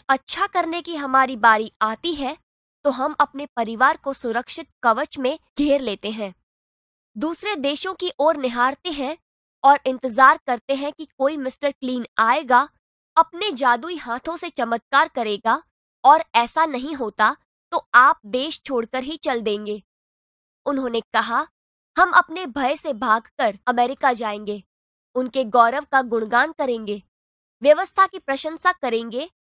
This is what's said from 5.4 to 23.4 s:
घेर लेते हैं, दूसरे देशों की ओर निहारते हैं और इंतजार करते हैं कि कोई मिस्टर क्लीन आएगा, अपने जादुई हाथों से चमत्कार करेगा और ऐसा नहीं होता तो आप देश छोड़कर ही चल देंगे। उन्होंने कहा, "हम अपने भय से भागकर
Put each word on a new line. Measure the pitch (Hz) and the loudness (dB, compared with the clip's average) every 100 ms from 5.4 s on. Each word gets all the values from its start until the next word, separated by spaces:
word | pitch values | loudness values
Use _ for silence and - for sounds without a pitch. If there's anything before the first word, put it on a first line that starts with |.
| _ - | _ -4
घेर | 294 277 | 0 2
लेते | 247 196 202 | 0 -6 -8
हैं, | 220 202 185 _ _ _ _ _ _ _ 214 | -8 -10 -12 _ _ _ _ _ _ _ -8
दूसरे | 302 339 415 392 | -6 -4 -6 -4
देशों | 269 294 381 | -4 -4 -6
की | 381 359 - | -6 -8 0
ओर | 294 311 | 0 0
निहारते | 254 240 247 277 359 | -2 0 -2 -2 -8
हैं | 302 269 320 _ _ _ _ | -6 -6 -8 _ _ _ _
और | 262 285 - | 4 4 2
इंतजार | 254 262 220 262 320 - | -4 -4 4 6 6 -2
करते | 240 - 269 | -6 -4 -4
हैं | 285 | -4
कि | - 311 | -10 -18
कोई | _ 269 311 | _ -2 -2
मिस्टर | 262 - 285 | -8 -4 -6
क्लीन | - 254 254 233 - | -4 -6 -6 -6 0
आएगा, | 226 269 269 247 285 _ _ _ _ - | 2 2 4 2 2 _ _ _ _ 0
अपने | 330 339 415 | 0 0 -6
जादुई | 262 262 240 311 339 | 0 0 0 -2 -10
हाथों | 247 240 320 339 | -8 -8 -6 -8
से | 349 | -10
चमत्कार | - 233 233 - 277 320 | -6 -4 -4 0 2 2
करेगा | - 220 208 226 262 - _ _ _ | -2 -4 -4 -2 -2 -4 _ _ _
और | 269 311 - 226 | 4 4 4 0
ऐसा | 240 - 320 | 0 0 0
नहीं | 254 269 294 | -2 -8 -8
होता | 220 - 214 294 _ _ _ | -8 0 0 0 _ _ _
तो | 339 - | -8 4
आप | 240 269 330 214 | 6 6 4 -4
देश | 247 294 - - | -6 -6 -8 -6
छोड़कर | 254 226 262 | -6 -4 -8
ही | 262 320 | -8 -8
चल | 302 240 | -4 -4
देंगे। | 220 208 208 208 _ _ _ _ _ _ _ _ - | -4 -6 -6 -10 _ _ _ _ _ _ _ _ -6
उन्होंने | 277 254 233 | -4 -2 -4
कहा, | - 220 220 233 320 _ _ _ _ - | -2 -2 -2 -4 -4 _ _ _ _ 0
"हम | 359 | 4
अपने | 339 349 330 349 | 4 2 -4 -8
भय | 254 262 320 | -2 -2 -2
से | 320 | -6
भागकर | 226 240 220 - - | -4 0 0 0 -4